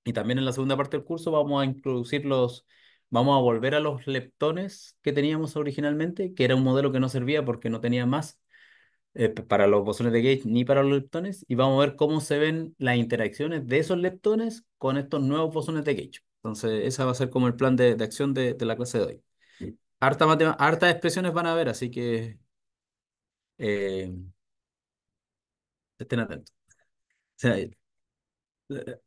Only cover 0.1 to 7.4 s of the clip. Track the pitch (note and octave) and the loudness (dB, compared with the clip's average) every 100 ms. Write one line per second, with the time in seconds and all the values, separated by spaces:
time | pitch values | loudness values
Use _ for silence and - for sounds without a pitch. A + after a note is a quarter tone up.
0.1 | A2 G#2+ B2+ C3 B2+ C3+ C3+ C3+ D3 - | -4 0 0 -2 -2 -2 0 -2 -4 -6
1.1 | E3 E3 D#3 C#3+ C#3 C3+ C3 C#3 B2+ B2 | -6 -2 0 2 0 0 -2 -4 -4 -2
2.1 | C#3+ C3+ C3 B2 B2 _ _ _ _ - | -4 0 2 0 -2 _ _ _ _ -4
3.1 | A#2 C3+ C#3 B2 A2+ B2+ D3 D3+ C3 C#3 | 2 4 6 4 2 2 0 0 -4 -4
4.1 | C3 B2 - D3+ E3 F#3+ - - _ - | -6 -6 -4 -2 -2 -6 -12 -20 _ -2
5.1 | C#3+ C#3+ D#3 D3+ D3+ D3 C#3 D3 D3+ E3 | 0 0 0 -4 -4 -4 -2 -2 0 -2
6.1 | F3+ F#3 F#3 B2+ C3 C3 C3 C#3 C3 C3 | -4 -6 0 4 4 4 4 2 0 0
7.1 | C3 B2 D3+ | -2 -2 -2